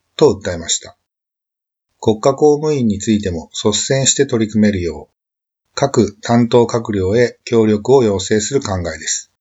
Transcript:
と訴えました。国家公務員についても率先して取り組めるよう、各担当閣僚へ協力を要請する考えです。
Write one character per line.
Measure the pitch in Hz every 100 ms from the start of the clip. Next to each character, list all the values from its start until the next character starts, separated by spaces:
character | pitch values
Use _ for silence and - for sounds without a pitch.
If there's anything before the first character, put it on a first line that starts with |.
| _ -
と | 151
訴 | 95 92
え | 87
ま | 80
し | -
た。 | - - _ _ _ _ _ _ _ _ _ _
国 | - 107
家 | 143
公 | 131 151 147
務 | 156
員 | 147 117
に | 98
つ | 113
い | 104
て | 98
も | 82 -
率 | - 110
先 | 104 - 135 131
し |
て | - 139
取 | 120 107
り |
組 | 107
め | 107
る | 98
よ | 85 73 80
う、 | _ _ _ _ _ _
各 | - 135 - 101 -
担 | - 120 117
当 | 123 117
閣 | 120 110
僚 | 104 92 113
へ | 120 -
協 | - 117 110
力 | 104 104
を | 135
要 | 113 98
請 | - 110
す | 104
る | -
考 | - 92
え | 82 80
で | -
す。 | - - _